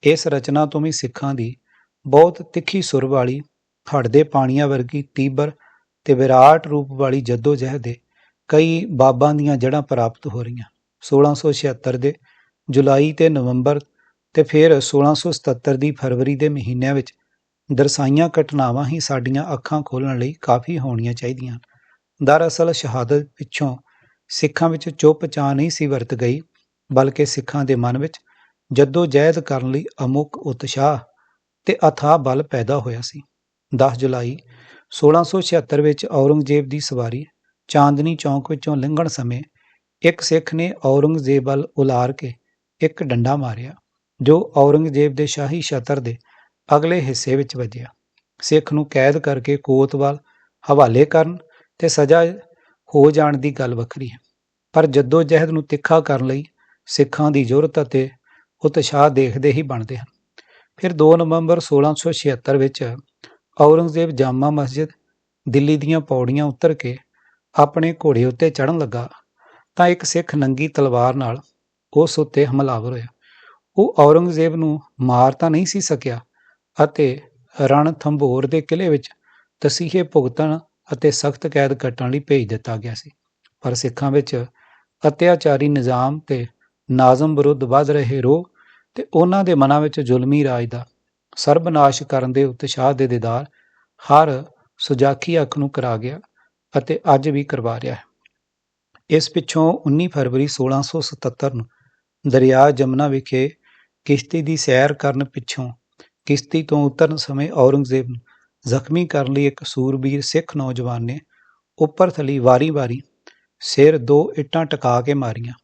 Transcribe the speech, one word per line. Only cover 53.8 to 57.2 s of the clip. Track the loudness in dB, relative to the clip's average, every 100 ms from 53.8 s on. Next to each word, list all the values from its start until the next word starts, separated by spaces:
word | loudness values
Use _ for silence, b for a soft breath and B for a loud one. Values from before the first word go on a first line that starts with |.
| -8 -10 -14
ਹੈ, | -16 _ _ _ _ _
ਪਰ | 2 4
ਜੱਦੋ-ਜਹਿਦ | 2 2 2 4 2 2
ਨੂੰ | -4
ਤਿੱਖਾ | -4 -8 0 0
ਕਰਨ | 2 -2 -2
ਲਈ | -6 -8 _ _ _ -12
ਸਿੱਖਾਂ | -2 -2 2